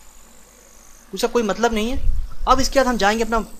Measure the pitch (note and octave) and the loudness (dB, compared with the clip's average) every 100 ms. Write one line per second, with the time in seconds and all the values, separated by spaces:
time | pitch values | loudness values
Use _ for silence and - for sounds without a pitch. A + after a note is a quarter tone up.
0 | - - - - - - - - - - | -20 -20 -20 -20 -20 -20 -20 -20 -20 -20
1 | - F#3+ A#3 A#3+ G#3+ F#3+ A#3 A3 A3 C4+ | -16 -6 -2 -2 -2 -2 -2 -2 -2 0
2 | - - - - - B3+ A3+ C4+ B3 A3+ | 2 2 0 -2 2 2 2 2 2 2
3 | G3+ A3+ A3 A3+ A3 - | 0 0 0 -2 -4 -8